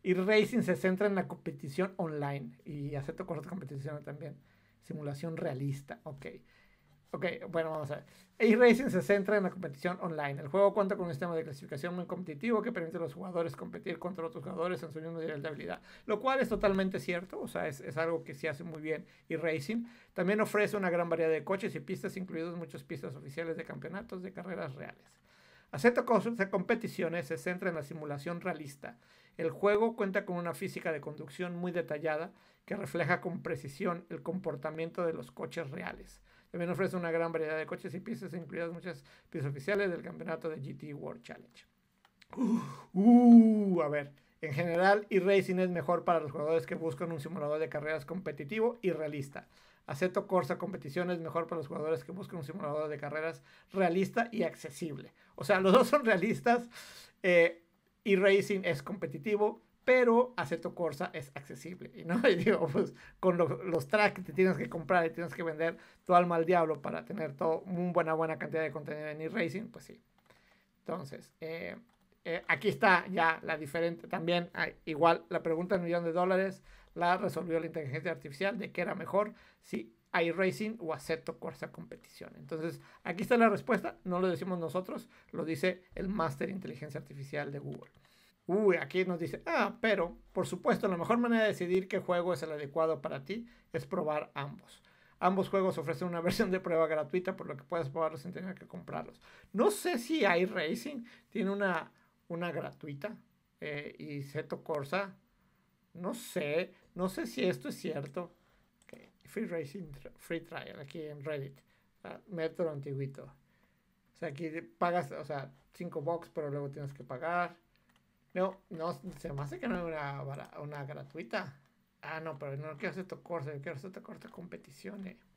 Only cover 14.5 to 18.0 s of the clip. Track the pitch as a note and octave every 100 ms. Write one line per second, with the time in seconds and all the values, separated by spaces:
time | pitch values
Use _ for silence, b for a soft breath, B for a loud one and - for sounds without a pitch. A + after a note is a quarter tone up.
14.5 | F3+ F3 F#3 E3 D#3 E3 E3 D#3+ D3 D#3
15.5 | D3 D#3 F2 B B - G#3 C4 C4+ B3
16.5 | G3+ G#3 F#3+ F#3+ F#3+ - F3 F#3 - A#3
17.5 | - D#3+ C#3 E3+ D3